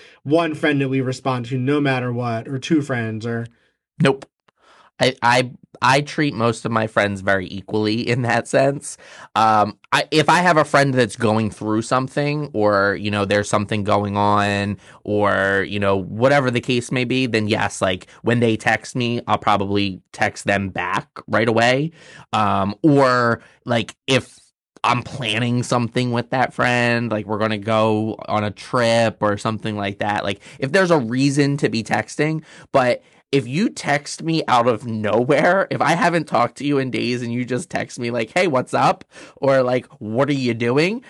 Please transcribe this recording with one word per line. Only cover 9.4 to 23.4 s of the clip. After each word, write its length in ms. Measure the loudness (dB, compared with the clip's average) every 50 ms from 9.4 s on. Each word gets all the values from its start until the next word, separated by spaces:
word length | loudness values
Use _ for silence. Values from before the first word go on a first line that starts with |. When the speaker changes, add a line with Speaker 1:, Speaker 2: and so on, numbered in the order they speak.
| 4 4 4 4 2 2 -2 _ _ _
Speaker 2:
I, 140 | -4 -4 -2 0
if 180 | 0 2 4 4
I 100 | 4 4
have 160 | 4 4 4
a 80 | 4 4
friend 300 | 4 4 2 4 4 4
that's 220 | 2 2 0 0
going 340 | 0 0 2 2 2 0 -2
through 320 | -4 -6 -4 -2 -2 -2
something 680 | -2 0 -2 -2 -2 -2 -4 -4 -2 -2 -2 -4 -6 -6 -2
or, 420 | 0 2 2 2 2 2 0 0
you 140 | -2 -4 -2
know, 140 | -2 0 0
there's 240 | 0 0 0 0 0
something 340 | 0 -2 0 -2 -2 -2 0
going 320 | 0 0 0 0 0 0
on 640 | 0 2 2 4 2 2 2 0 0 -2 -2 -4 -8 -10 -18 -20 -14 -6
or, 600 | -4 -2 0 2 2 2 2 2 2 0 0 -2 -2
you 120 | -4 -2
know, 180 | 0 0 0 0
whatever 540 | -2 -6 -2 0 2 4 4 4 2 0
the 100 | -2 -2
case 300 | -2 -2 -2 -2 -2 -4
may 140 | -4 -4 -2
be, 200 | -2 -2 -2 0
then 220 | 0 0 -2 0 0
yes, 340 | 0 0 -2 -4 -4 -2
like, 260 | -2 -2 -2 -4 -8 -14 -20 -6
when 180 | -2 0 0 2
they 160 | 2 2 0
text 400 | 0 0 0 0 -2 -2 -6 -6
me, 240 | -4 -2 -2 -2 -4 -2 -2
I'll 120 | -2 0
probably 600 | 2 2 2 2 0 0 0 0 0 -2 -4 -8 -14 _
text 340 | -6 -4 -2 -2 -4 -4 -2
them 240 | 0 0 0 -2 -4
back 400 | -6 -6 -4 -4 -4 -4 -6 _ -12 -18 -8 -4
right 200 | -2 0 0 2
away. 420 | 2 2 2 2 2 2 -2 -4 -8 -12 -20 -20 -20 -20 -10 _
Um, 440 | -2 0 0 2 2 0 0 -2 -2 2 2
or, 580 | 4 6 6 6 4 4 4 2 2 0 -2